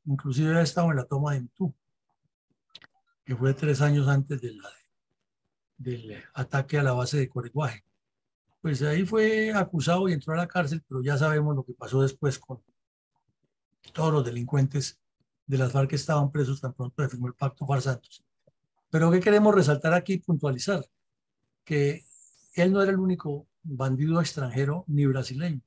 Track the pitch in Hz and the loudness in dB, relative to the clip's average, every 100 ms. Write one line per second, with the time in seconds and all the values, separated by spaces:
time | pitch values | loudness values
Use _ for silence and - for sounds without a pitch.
0 | 147 135 143 127 156 165 160 - 170 143 | -6 -4 -2 0 2 2 2 2 0 0
1 | 123 139 147 139 123 - 185 - _ _ | -2 -2 -2 -2 -6 -6 -6 -6 _ _
2 | _ _ _ _ _ _ _ - - _ | _ _ _ _ _ _ _ -20 -20 _
3 | _ _ - 120 131 135 151 135 147 143 | _ _ -8 -2 0 0 0 2 4 4
4 | 139 139 135 139 120 107 - - _ _ | 4 2 0 -6 -8 -12 -20 -20 _ _
5 | _ _ _ _ _ _ _ - 127 120 | _ _ _ _ _ _ _ -14 -10 -10
6 | 110 104 - - 127 139 135 147 135 123 | -12 -16 -12 -8 -4 -4 0 0 2 0
7 | 120 147 127 127 120 139 139 110 _ _ | 0 -2 -2 -6 -6 -4 -4 -6 _ _
8 | _ _ _ _ _ _ 160 127 147 160 | _ _ _ _ _ _ -4 -2 0 0
9 | 196 220 220 220 220 208 180 175 156 180 | 0 2 2 2 0 0 -2 -2 0 0
10 | 190 156 160 160 175 180 143 165 - 131 | 0 -2 -2 -4 -2 -2 -2 -4 -6 -6
11 | 131 139 156 151 151 139 127 - 113 131 | -2 0 2 2 0 -2 -6 -12 -4 0
12 | 135 135 143 131 - 127 _ _ _ _ | 0 0 -4 -4 -10 -18 _ _ _ _
13 | _ _ _ _ _ _ _ _ - - | _ _ _ _ _ _ _ _ -14 -2
14 | 160 151 120 120 120 143 135 147 - - | 0 2 0 -4 -2 2 2 0 -6 -10
15 | _ _ _ _ - 135 123 135 135 143 | _ _ _ _ -4 0 2 2 0 0
16 | - 147 143 147 131 135 127 - 127 - | 0 0 0 0 -2 -4 -6 -8 -8 -4
17 | 131 123 123 - 139 - 143 135 135 123 | -4 -4 -8 -4 -6 -4 -4 -2 -2 -6
18 | - - _ _ _ _ _ _ _ 160 | -10 -20 _ _ _ _ _ _ _ 2
19 | 165 185 196 208 214 196 139 143 160 175 | 4 4 6 6 6 6 4 2 2 2
20 | 175 185 - 151 147 127 - 190 - _ | 2 -2 -2 0 0 -2 -2 -2 -4 _
21 | _ _ _ _ _ _ - 147 143 165 | _ _ _ _ _ _ -4 0 0 -2
22 | - - - _ _ - 185 196 196 190 | -10 -20 -20 _ _ 0 2 4 2 2
23 | 190 180 151 143 - _ 160 127 135 131 | 0 -2 -4 -8 -10 _ -10 -4 -2 0
24 | 156 165 160 - 127 127 139 165 170 147 | 2 0 0 -4 -4 -2 -2 -2 -2 2
25 | 139 131 123 127 175 135 | 2 0 -4 -6 -6 -6